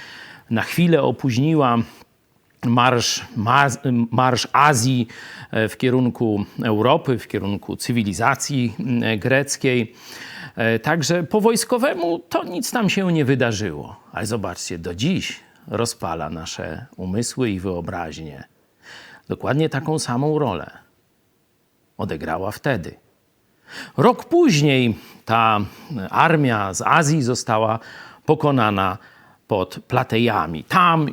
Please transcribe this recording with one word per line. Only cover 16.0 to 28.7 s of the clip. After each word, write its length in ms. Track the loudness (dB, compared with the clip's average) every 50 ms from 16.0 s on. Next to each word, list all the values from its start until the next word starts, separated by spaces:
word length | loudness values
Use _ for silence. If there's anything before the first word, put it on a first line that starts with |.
| -8 -6 -6 -6 -6 -8
nasze 560 | -8 -10 -10 -10 -10 -10 -10 -10 -10 -12 -14 -16 -14
umysły 540 | -10 -8 -4 -4 -4 -4 -4 -4 -2 -2 -2
i 100 | -2 -4
wyobraźnie. 840 | -4 -4 -6 -6 -6 -8 -8 -8 -8 -8 -10 -12 -14 -14 -14 -16 -20 -20 _ _ _ _ _ _ _ -20 -20 -20 -20 -20 -20 -20 _ -8
Dokładnie 400 | -8 -4 -2 0 0 0 0 0
taką 300 | -2 -4 -4 -2 -4 -4
samą 400 | -2 -2 -2 0 0 0 0 0
rolę 320 | 0 -2 -2 -4 -6 -10 -14 -20 -20 _ _ _ _ _ _ _ _ _ _ _ _ _ _ _ _ _ _ _ _ _ _ -8
odegrała 520 | -6 -6 -6 -6 -6 -6 -6 -4 -4 -6
wtedy. 440 | -8 -4 -4 -2 -2 -2 -4 -8 -14 -16 _ _ _ _ _ _ _ _ _ _ _ _ _ -20 -18 -18 -18 -8 0
Rok 280 | 2 4 4 4 2 -2
później 720 | 0 2 4 6 6 6 4 4 4 4 4 4 2 0 -2 -8 -16 -20 -16 _
ta 360 | 0 2 4 4 4 4 2 0 -4 -8 -16 -16 -12 -10 -10 -8 -2
armia 640 | 2 2 4 4 4 4 2 2 2 0 -2 -4 -4
z 80 | -4 0
Azji 400 | 2 2 4 4 4 2 2 2
została 560 | 0 -2 -2 -2 -2 0 0 2 0 -2 -4 -6 -12 -20 -20 -20 -20 -20 -8 _
pokonana 720 | 0 0 2 2 2 2 4 2 2